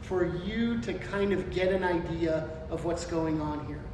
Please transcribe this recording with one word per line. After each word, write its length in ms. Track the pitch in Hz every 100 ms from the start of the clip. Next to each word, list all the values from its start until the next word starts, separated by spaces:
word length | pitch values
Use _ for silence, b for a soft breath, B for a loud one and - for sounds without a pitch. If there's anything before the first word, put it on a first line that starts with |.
for 220 | - 185 170
you 540 | 175 190 220 233 233
to 120 | 196
kind 400 | 160 - 202 202
of 180 | 180 -
get 200 | 180 185
an 120 | 190
idea 680 | 180 170 170 165 165 156 - - -
of 160 | 165 175
what's 200 | 170 -
going 360 | 165 160 156
on 240 | 151 147 135
here 140 | 147 -